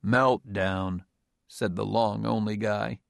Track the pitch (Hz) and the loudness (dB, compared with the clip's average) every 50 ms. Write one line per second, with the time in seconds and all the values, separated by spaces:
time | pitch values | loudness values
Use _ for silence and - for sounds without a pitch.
0 | - 98 117 127 135 131 127 104 _ - 98 98 95 95 95 95 95 95 90 90 | 2 2 4 4 6 4 4 2 _ -6 -2 0 0 0 0 0 -2 -2 -4 -6
1 | - _ _ _ _ _ _ _ _ _ - - 117 101 87 95 104 101 104 113 | -8 _ _ _ _ _ _ _ _ _ -8 -4 -4 -2 -2 -2 -4 0 2 2
2 | 113 107 104 107 110 113 113 113 107 107 107 104 107 107 104 104 107 113 113 - | 2 2 0 -2 -2 -2 0 0 0 -2 -4 -2 -2 -2 -2 -2 -4 -6 -8 -10
3 | _ | _